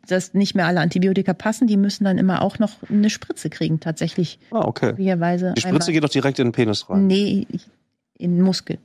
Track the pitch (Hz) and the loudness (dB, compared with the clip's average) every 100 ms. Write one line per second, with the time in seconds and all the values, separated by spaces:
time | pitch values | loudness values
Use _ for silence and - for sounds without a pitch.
0 | - 180 185 196 202 190 170 180 160 180 | -2 -2 0 0 0 2 2 2 2 2
1 | 190 190 190 175 220 220 240 202 202 - | 2 2 0 -2 -2 0 2 4 2 0
2 | 196 180 190 - 196 - 214 - - 208 | 0 2 2 2 -2 0 -4 -4 -2 2
3 | 214 - - - 160 - 160 160 165 156 | 2 -2 -10 -8 -8 -4 -2 -2 -4 -4
4 | 165 - 165 - - 226 151 - 123 117 | -4 -2 -4 -6 -8 -2 -2 0 -2 0
5 | 190 175 170 180 180 - 185 156 170 160 | -2 0 0 0 -2 -2 0 0 0 0
6 | 151 139 135 131 120 120 113 101 - 196 | 0 0 -2 0 -2 0 0 -2 -2 2
7 | 190 196 202 196 - 180 - _ _ _ | 2 2 0 -2 -4 -10 -12 _ _ _
8 | _ - 175 175 190 180 - - | _ -6 -2 2 2 0 -6 -12